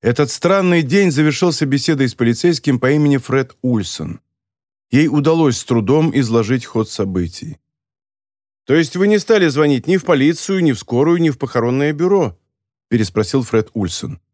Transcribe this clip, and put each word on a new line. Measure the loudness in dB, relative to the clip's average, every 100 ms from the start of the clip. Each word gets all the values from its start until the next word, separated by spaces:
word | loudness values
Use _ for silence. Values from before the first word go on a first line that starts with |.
Этот | 0 0 -2
странный | -2 0 2 2 0
день | 2 2 2
завершился | 2 0 2 -2 0 -2
беседой | -2 0 0 -2
с |
полицейским | 0 -2 2 0 0 -2 0
по | 2
имени | 2 2 0
Фред | 0 -4 -4 _
Ульсон. | -2 -2 -2 -8 -10 -12 _ _ _ _ _ _ _
Ей | 0 2
удалось | 2 2 2 2 0
с |
трудом | 0 0 2 2 2
изложить | 0 0 0 0 -2
ход | -4 -6 -4
событий. | -4 -4 -2 -4 -8 -14 -16 _ _ _ _ _ _ _ _ _ _
«То | 0
есть | 0 0 0
вы | 2
не | 2
стали | 2 2 2
звонить | 2 2 0 0
ни | -2
в |
полицию, | 2 2 2 0 -4 0
ни | 0
в | -2
скорую, | -2 0 2 2
ни | 0
в | -2
похоронное | -4 -2 -2 0 -2
бюро?» | -2 0 2 0 -6 _ _ _ _ _
переспросил | -2 0 -2 -2 -2
Фред | 0 -2 -2
Ульсон. | -4 -6 -6 -10 -12 _